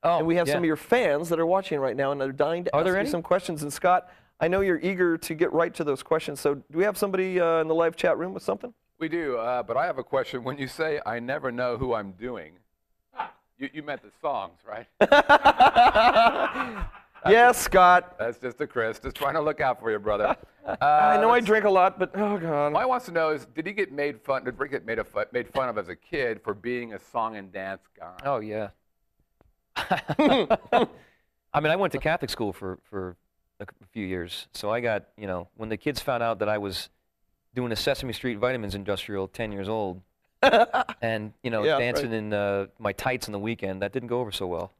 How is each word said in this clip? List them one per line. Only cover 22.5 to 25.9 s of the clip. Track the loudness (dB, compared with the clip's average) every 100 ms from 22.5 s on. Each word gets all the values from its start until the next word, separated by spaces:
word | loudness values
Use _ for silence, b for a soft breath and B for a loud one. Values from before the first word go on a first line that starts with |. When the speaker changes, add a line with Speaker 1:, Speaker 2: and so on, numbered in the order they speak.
| 0 0
Speaker 3:
Mike | 0 0
wants | -2 -2
to |
know | -2 0
is, | -2 -6
did | -10 -8
he |
get | -4 -6
made | -2 -4 -6
fun, | -4 -4 -2
did | -6
Rick | -6
get | -6 -4
made | -4
a |
fu-, | -4 -4 -4
made | -4 -4
fun | -4 -2
of | -4
as |
a | -6